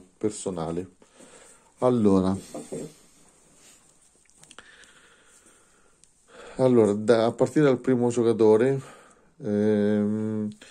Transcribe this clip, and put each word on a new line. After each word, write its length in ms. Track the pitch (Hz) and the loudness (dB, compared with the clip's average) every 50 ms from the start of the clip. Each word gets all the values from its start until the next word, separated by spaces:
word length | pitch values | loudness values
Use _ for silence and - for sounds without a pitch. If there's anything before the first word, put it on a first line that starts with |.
| - _ _ | -12 _ _
personale. 760 | _ - 107 104 - - 101 92 85 80 80 85 87 92 95 _ _ _ _ _ - - - - - - - - _ _ _ _ _ | _ -6 -6 -6 -8 -10 -10 -8 -8 -8 -8 -8 -8 -10 -12 _ _ _ _ _ -20 -20 -20 -20 -20 -20 -20 -20 _ _ _ _ _
Allora, 580 | - 127 127 120 107 101 95 95 92 95 95 92 - - - - - - - - - - - _ _ _ _ _ _ _ _ _ _ _ _ _ _ - _ _ _ _ _ _ _ _ _ _ _ _ _ _ - - - - - - - - - - _ _ _ _ _ _ _ _ _ _ _ _ _ _ _ _ _ _ _ _ _ _ _ _ _ _ _ _ - - - - - - | -2 0 0 2 2 2 2 2 2 0 -2 -6 -8 -14 -16 -18 -16 -14 -12 -12 -12 -14 -18 _ _ _ _ _ _ _ _ _ _ _ _ _ _ -20 _ _ _ _ _ _ _ _ _ _ _ _ _ _ -20 -20 -20 -20 -20 -20 -20 -20 -20 -20 _ _ _ _ _ _ _ _ _ _ _ _ _ _ _ _ _ _ _ _ _ _ _ _ _ _ _ _ -20 -20 -20 -14 -4 0
allora 360 | 131 131 123 117 110 101 104 | 2 2 4 4 4 2 0
da, 320 | 104 107 107 120 113 110 | 0 0 2 2 2 2
a 60 | 117 | 0
partire 340 | 117 - 131 123 - 160 151 | 0 -2 -2 -2 0 2 2
dal 140 | 143 127 120 | 2 2 0
primo 300 | - - 131 120 120 120 | 0 -2 -2 0 0 -2
giocatore, 680 | 117 123 117 117 117 104 110 107 107 107 117 135 139 135 135 - - - - _ _ _ _ _ _ - | -2 0 0 0 2 4 4 4 6 4 4 2 0 -2 -6 -12 -18 -20 -20 _ _ _ _ _ _ -12
ehm, 1120 | - 110 104 104 104 107 107 104 104 104 104 104 104 104 107 107 107 110 107 107 107 107 107 - - - | -8 -4 -2 -2 0 0 0 0 0 0 0 0 -2 -2 -4 -4 -6 -6 -6 -6 -8 -8 -10 -14 -20 -20